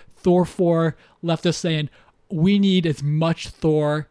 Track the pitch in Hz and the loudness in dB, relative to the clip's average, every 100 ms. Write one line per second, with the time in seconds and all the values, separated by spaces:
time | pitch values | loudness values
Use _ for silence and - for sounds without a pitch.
0 | - _ 185 180 170 - 175 165 165 - | -20 _ 2 2 0 0 0 2 0 -4
1 | _ _ 170 160 175 - 170 156 147 - | _ _ -4 -2 -2 -2 -4 -4 -6 -12
2 | _ _ _ 160 185 202 196 185 165 143 | _ _ _ 0 2 4 2 2 0 -2
3 | 143 151 165 165 - - 160 151 147 151 | -2 0 0 -2 -8 -4 0 0 0 -4
4 | 147 | -6